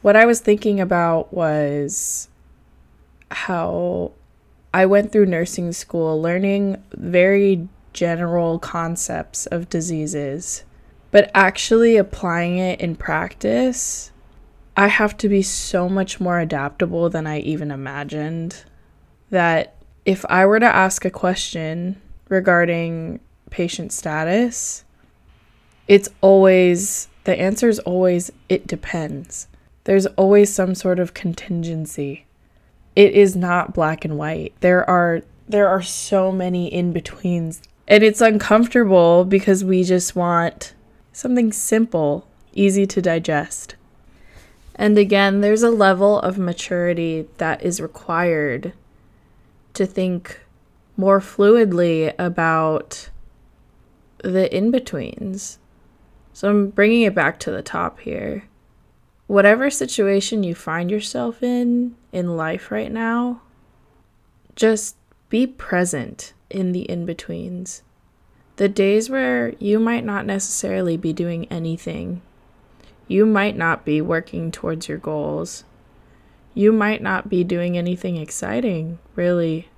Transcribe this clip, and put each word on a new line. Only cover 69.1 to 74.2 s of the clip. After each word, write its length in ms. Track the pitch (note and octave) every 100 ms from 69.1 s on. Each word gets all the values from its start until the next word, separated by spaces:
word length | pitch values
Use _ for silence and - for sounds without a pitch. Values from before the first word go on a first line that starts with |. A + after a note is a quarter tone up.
| C4 C4 B3 A#3 A#3
you 200 | G3+ G#3+
might 260 | A3+ A#3
not 220 | A#3 G3+ G3+
necessarily 720 | G3 - - F#3 F#3+ F3+ E3
be 160 | E3+
doing 320 | D#3+ F3 E3+ E3
anything. 720 | E3+ E3 E3 - D#3 - F3+ _ _ _ _ _ _ - _ _
You 160 | F#3+
might 320 | A3 G#3 G3+ G3+
not 300 | E3 D#3 -
be 160 | D3+
working 480 | E3+ E3